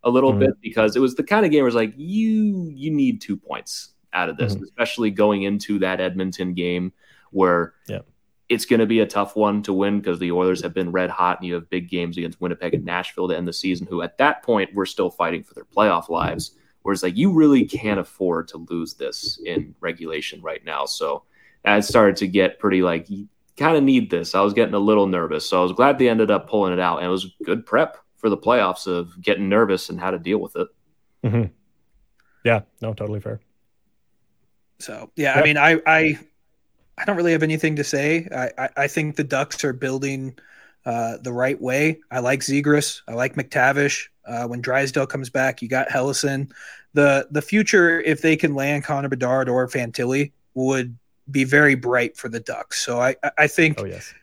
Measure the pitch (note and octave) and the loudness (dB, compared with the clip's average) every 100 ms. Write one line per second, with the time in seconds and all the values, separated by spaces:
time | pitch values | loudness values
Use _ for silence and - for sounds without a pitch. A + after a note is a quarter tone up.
0 | A#2+ B2+ C3+ G#2 C3+ - A2 A2+ G#2+ A#2+ | 4 4 4 4 2 0 -6 2 2 4
1 | C3 B2+ C#3 G#3 F#3+ D3+ C3 A#2 A2 B2+ | 2 0 0 2 4 4 4 2 0 -4
2 | D#3+ G#3+ A3 A3 G#3+ F#3+ E3+ C3+ D3+ D3 | -4 0 2 2 2 0 -6 -6 -2 2
3 | C3 G#2+ - G2 - B1+ - - - _ | 2 0 -6 -8 -6 -12 -10 -14 -14 _
4 | _ F2+ E2+ D#2 A#2 G2 G2 - A#2 - | _ -4 -4 -2 -2 -2 -8 -4 -4 0
5 | A2 G2 G#2 G2+ G2 G2+ - G2+ F#2 F#2 | -2 2 2 2 -2 -4 -2 -2 0 0
6 | F#2 F2+ F#2 F2+ F2+ F2+ F2 F2 F2+ _ | -2 -2 -6 -4 -6 -2 -2 -2 -4 _
7 | _ _ _ F#2+ F#2 F2 E2+ _ - - | _ _ _ 2 4 4 0 _ -12 -12
8 | - _ _ _ _ A#2 - A#2 G#2+ A2+ | -12 _ _ _ _ -2 2 2 4 2
9 | G2+ G2+ G2+ G#2+ G#2 G#2 G#2 F#2+ G2 G2+ | 2 0 -2 0 0 0 -2 0 0 0
10 | G2 E2+ F2+ F2 F#2 F2+ F2+ F2 F2 F#2 | -2 -4 -2 0 0 0 -4 -4 -2 -2
11 | F2+ - F2+ F2+ F2+ F2 E2 F#2 F2 F2+ | -2 0 0 0 -4 -8 -6 -8 -6 -6
12 | E2+ F2 E2 - F2+ F2 F2 D#2+ E2+ F2 | -6 -6 -10 -8 -8 -6 -4 -4 -4 -6
13 | F#2 - F2+ E2+ F2 E2+ F#2 F2 F2 E2+ | -6 -6 -4 -2 -4 -4 -4 -4 -4 -6
14 | F2 - C#3+ - - A2 F#2+ G2 F#2 - | -6 0 0 0 -2 0 0 -4 -4 -2
15 | F#2 - F2 E2+ - - - - G#2 E2+ | -4 -2 -4 -4 -10 -20 -6 0 2 2
16 | - E2 E2 E2 - _ _ _ - F#2+ | -2 -4 -2 -4 -10 _ _ _ -4 -2
17 | F2+ F#2+ F#3 D#3+ D3+ C3+ G#2 - A2 G2 | -2 2 2 6 6 6 2 -2 -2 -2
18 | E2+ - F#2 E2 E2 D#2 E2 E2+ D#2 - | -4 -4 -2 -2 -4 -14 -8 -6 -6 -8
19 | C2+ - - - E2 E2+ - - F2 E2 | -8 -8 -10 -8 -6 -6 -6 -8 -10 -8
20 | E2 D#2 - - - - - D2 C#2 - | -8 -8 -10 -10 -12 -10 -8 -6 -6 -6
21 | D2+ C#2+ _ _ _ _ - G#2 G#2 A#2+ | -6 -6 _ _ _ _ 2 2 4 6
22 | G2+ F#2 G2 G2 F#2+ - G#2 F#2+ F2+ E2+ | 6 4 0 2 2 0 0 2 2 0
23 | E2 G2+ G#2 _ _ - D3+ D#3 C#3 C3 | -6 -12 -12 _ _ -2 2 4 4 4
24 | G#2+ E2+ E2+ F#2 G2+ G2+ A2 G2+ G2+ G#2+ | 2 -4 -2 2 2 2 0 2 4 4
25 | G2 F#2 D#2+ D#2 - F#2 F2+ F#2 C3+ C3+ | 4 0 -2 -4 0 2 2 4 2 4
26 | B2 A2+ G#2+ G2 - G#2+ F#2+ F2+ F2+ D#2 | 2 4 2 2 0 0 0 0 0 0
27 | F2+ F#2 F#2 _ - F2 - A#2 D#3 - | -2 -4 -6 _ -6 -6 0 0 0 -4
28 | _ _ A2 F#2+ G#2+ A#2+ F#2+ F#2 F#2+ F2 | _ _ -2 0 2 2 2 -2 -4 -4
29 | F2 F2+ F#2+ G2 G2 G#2 G#2+ F#2 - F2 | -6 -6 -2 -2 2 2 2 0 -4 -6
30 | F#2 F#2 E2+ G#2+ - - F#2 _ _ _ | -6 -4 -2 -4 -4 -6 -8 _ _ _
31 | _ _ A#2+ A#2 G#2 _ _ _ _ _ | _ _ -2 0 -2 _ _ _ _ _
32 | _ _ _ _ A#2 A2+ - _ A2+ G#2 | _ _ _ _ 0 0 -2 _ -8 -6
33 | G#2+ G#2 A2 A2 _ _ _ _ _ _ | -6 -6 -8 -12 _ _ _ _ _ _
34 | _ _ _ _ _ _ _ _ - - | _ _ _ _ _ _ _ _ -16 -14
35 | - - C#3+ C3+ D#3 D3 D3+ D#3+ D#3+ D#3+ | -12 -2 2 4 4 6 6 6 6 4
36 | D#3+ D3 - _ _ _ _ _ _ - | 4 -2 -10 _ _ _ _ _ _ -6
37 | - F#3 E3+ D#3+ D#3 D#3 D#3+ D3 C#3+ C#3 | -2 0 2 2 2 0 -2 -2 -2 -2
38 | D3 E3 E3 C3 B2+ - C3 - C#3+ - | 0 -2 -2 -6 -6 -6 -6 -2 -2 -2
39 | D3+ D3 C#3+ C3+ C#3+ - C#3+ B2 C3+ C3+ | -4 -4 -2 -2 -4 -4 -4 -4 -4 -4
40 | C3+ C3+ C3 B2+ _ - - _ B2+ A#2 | -4 -6 -10 -14 _ -20 -20 _ -6 -4
41 | A2+ A#2 B2 A#2+ B2+ C#3+ B2+ C3+ D#3 D#3 | -4 -6 -8 -2 -2 -2 -2 0 0 -2
42 | _ B2+ B2 C#3 C#3 C#3+ D3 D3 D3 - | _ -4 -2 -2 0 0 2 2 0 -8
43 | - A#2 C3 D3 C3 C#3 B2+ C#3 C#3+ - | -10 -4 -4 -4 -4 2 2 2 0 -2
44 | - _ - A#2 A#2+ A#2+ B2 C3 C#3 C#3 | -10 _ -12 -8 -6 -6 -2 0 0 -2
45 | C3+ C#3 B2 C3+ C3 - A#2 C3 C3+ C#3 | -2 -6 -6 -2 -2 -2 -4 -2 -2 -2
46 | C3+ C3+ C#3+ C3+ C#3 - - - _ D3 | -2 -2 -2 -2 -6 -12 -20 -20 _ 4
47 | C#3+ C#3 - D3 - G#3 G#3 G3+ E3+ E3 | 4 4 0 -6 0 0 4 6 6 4
48 | - D3+ E3 D#3 D#3+ C#3 C#3 D3 C#3+ C#3+ | 0 2 2 2 0 0 -2 -2 -2 -4
49 | C#3 C3 B2 C3 B2+ B2 B2 C3+ A#2+ - | -2 -2 0 0 2 0 0 -2 -4 -4
50 | B2 C3+ C#3+ _ _ C3 C3 C3+ B2+ A#2+ | -2 0 -2 _ _ -2 0 0 -2 -10
51 | _ _ - C3+ C3 C#3+ D3 C3 A#2+ B2 | _ _ -4 -2 4 6 6 4 0 0
52 | A#2+ - B2 A2+ - - - - - A#2+ | 0 -6 -10 -10 -10 -12 -8 -8 -4 0
53 | B2+ C3+ D3 - D3+ - D#3+ D3 G2+ F2+ | 0 0 -4 0 2 4 2 2 -8 -10
54 | - - | -16 -20